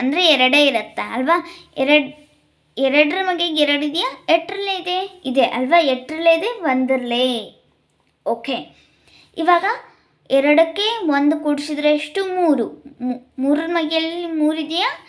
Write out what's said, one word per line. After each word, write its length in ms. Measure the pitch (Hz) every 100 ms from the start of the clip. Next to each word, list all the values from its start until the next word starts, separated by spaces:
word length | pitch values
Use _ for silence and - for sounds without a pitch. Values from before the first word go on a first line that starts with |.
ಅಂದ್ರೆ 220 | 254 330 349 262
ಎರಡೇ 260 | 254 285 285
ಇರುತ್ತೆ 340 | 233 - - 208 226
ಅಲ್ವಾ? 220 | 262 330 311 - - -
ಎರಡು 240 | 269 302 254 - - _ _ _ _ -
ಎರಡರ 380 | 269 285 302 370
ಮಗೆ 260 | 370 349 349
ಎರಡು 380 | 311 285 285 294
ಇದೆಯಾ? 240 | 330 508 539 -
ಎಟ್ರಲ್ಲೇ 460 | 330 330 381 403 370
ಇದೆ? 460 | 359 359 392 - 262
ಇದೆ 160 | 254
ಅಲ್ವಾ? 380 | 233 247 262 339
ಎಟ್ರಲ್ಲೇ 540 | 294 247 254 311 339
ಇದೆ? 140 | 330 415
ಒಂದರಲ್ಲೇ. 760 | 453 320 262 262 262 247 240 254 233 202 _ _ _ _ _ _ _ 196
ಓಕೆ, 280 | 233 - 220 147 _ _ _ _ _ _ -
ಇವಾಗ 280 | 320 349 381 480 - _ _ _ -
ಎರಡಕ್ಕೆ 680 | 269 285 302 330 330 427 466
ಒಂದು 400 | 330 277 294 294
ಕೂಡಿಸಿದ್ರೆ 520 | 302 294 302 294 294 302
ಎಷ್ಟು? 300 | - 392 381
ಮೂರು. 580 | 370 339 247 208 - - -
ಮು-, 200 | 247 247 _ -
ಮೂರರ 260 | 277 294 330
ಮಗೆಯಲ್ಲಿ 580 | 339 311 320 330 349 339
ಮೂರು 320 | 320 302 311
ಇದೆಯಾ? 320 | 302 330 440 -